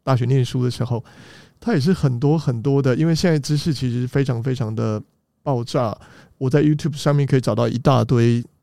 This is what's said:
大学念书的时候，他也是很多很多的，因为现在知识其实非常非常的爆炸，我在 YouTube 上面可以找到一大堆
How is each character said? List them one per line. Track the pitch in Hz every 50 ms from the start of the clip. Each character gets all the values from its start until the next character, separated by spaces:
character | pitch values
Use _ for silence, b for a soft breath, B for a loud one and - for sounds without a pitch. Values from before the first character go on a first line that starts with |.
| _
大 | 131 135
学 | 113 120
念 | 117 135 135 123
书 | - - 131 123
的 | 123
时 | - - -
候， | - 120 110 B B B B B B B B B B B B
他 | - 233 233
也 | 151
是 | 127 175 190
很 | - - 139 123 120
多 | 135 143 156 165
很 | - 143 120 113 107
多 | 139 139 139
的， | 131 135 120
因 | 151 156
为 | 165 165
现 | 151 - 180
在 | 160 151
知 | 135 - 147
识 | 147 - 175 143
其 | - 127 123
实 | 117 123 123
非 | 127 - 139 135
常 | 131 123 113 113
非 | 135 127
常 | - 117 107 110
的 | 117 117 110 107 107 - - _ _ _ _ _ _ _
爆 | 147 139 120 117
炸， | - - 147 120 107 - - B B B B B B B
我 | _ 135 131
在 | 135 147 143
YouTube | 151 151 147 - 160 143
上 | 143 - 147 143
面 | 143 143
可 | 131 143
以 | 131
找 | 117 - 110
到 | 110 117
一 | 117 - 123
大 | - 147 135 120 110
堆 | 113 131 120 117 120 117 120 120 - _ _